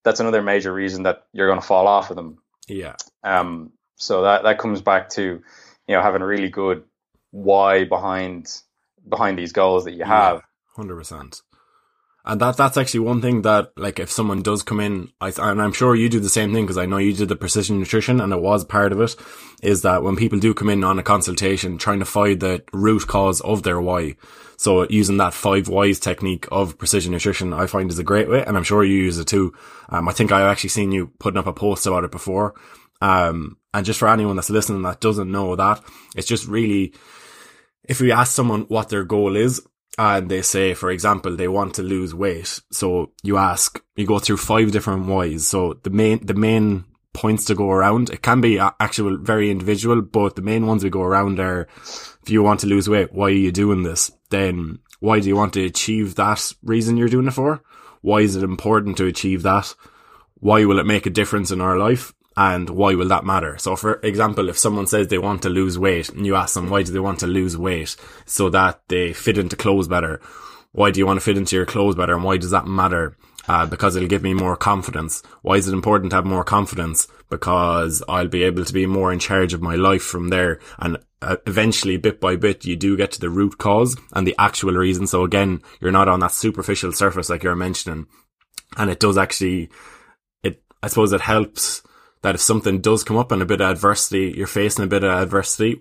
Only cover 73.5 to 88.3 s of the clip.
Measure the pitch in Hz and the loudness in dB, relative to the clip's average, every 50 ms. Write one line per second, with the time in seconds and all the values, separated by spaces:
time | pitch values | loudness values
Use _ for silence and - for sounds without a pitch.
73.5 | 90 85 82 82 85 - - 98 87 90 92 87 98 95 92 95 92 95 92 90 | 0 0 0 -2 -2 -2 0 0 0 0 0 0 0 0 0 0 -2 0 0 -2
74.5 | 87 - - 101 101 95 90 - - 78 80 80 - - - - - _ - - | -2 -2 0 0 0 0 -2 -6 -8 -8 -6 -6 -8 -10 -12 -14 -20 _ -2 0
75.5 | 95 101 92 95 95 95 87 107 107 104 92 92 98 95 87 95 95 92 87 - | 0 2 2 0 -2 -2 0 2 0 2 0 0 0 0 0 0 -2 -2 -2 0
76.5 | 104 104 98 - - 90 85 82 80 - - - - - _ _ - 78 - 90 | 0 0 0 -2 -4 -6 -6 -4 -4 -4 -4 -4 -10 -20 _ _ -10 -6 -2 -2
77.5 | 90 90 87 87 85 85 82 82 80 - - - 87 90 90 85 87 90 87 92 | 0 0 2 2 0 0 -2 -2 -4 -6 -6 -4 -2 -2 -2 -2 -2 0 0 0
78.5 | 87 90 87 - - 95 92 95 95 95 92 92 92 87 - - 98 95 92 87 | 0 -2 -4 -4 -2 -2 0 0 0 0 0 0 -2 -2 -2 0 0 0 0 0
79.5 | 85 82 87 85 82 85 92 98 98 92 - - - 90 87 87 92 92 90 87 | -2 -4 -4 -4 -2 2 2 2 2 2 0 -4 -6 -6 -4 -2 0 0 0 0
80.5 | 80 - - - - - - 87 82 - - _ _ _ - 90 92 - - 110 | -2 -4 -10 -16 -14 -8 -6 -6 -6 -6 -10 _ _ _ -6 -6 -6 -4 -4 -4
81.5 | 92 110 107 113 107 - - 98 92 87 - 107 95 - - 92 92 87 104 104 | 0 2 2 2 2 0 0 -2 -2 0 0 -2 -2 0 0 -2 0 0 0 0
82.5 | 95 - - 90 87 82 98 98 101 95 101 - - - - 87 85 95 101 101 | 0 -2 -4 -6 -4 -2 0 0 2 0 0 -2 -4 -6 -6 -4 0 0 0 0
83.5 | - - - 107 101 107 123 123 123 - - - - 98 95 90 - - 101 104 | -2 -2 -2 0 2 2 2 2 0 -6 -10 -8 -4 -2 0 0 2 2 2 2
84.5 | - - - 95 92 90 92 92 92 90 98 95 - 90 90 90 92 101 98 98 | 2 0 -2 0 0 2 2 2 0 0 -2 0 0 0 0 2 2 2 2 0
85.5 | 92 85 - - - - - 90 95 95 98 95 90 92 90 87 - - - 113 | 0 -4 -6 -12 -14 -6 -2 0 2 4 4 4 4 2 2 0 -2 -2 -2 -2
86.5 | 104 - 90 - 101 - - 90 82 - 101 98 87 92 82 - 87 82 90 90 | -2 -2 -4 -4 -4 -4 -4 -4 -2 0 0 0 0 -2 -4 -4 -4 -2 -2 -2
87.5 | 87 87 90 92 90 - - 92 82 80 80 - _ _ _ _ | -2 -2 -2 -4 -4 -6 -6 -8 -8 -10 -10 -14 _ _ _ _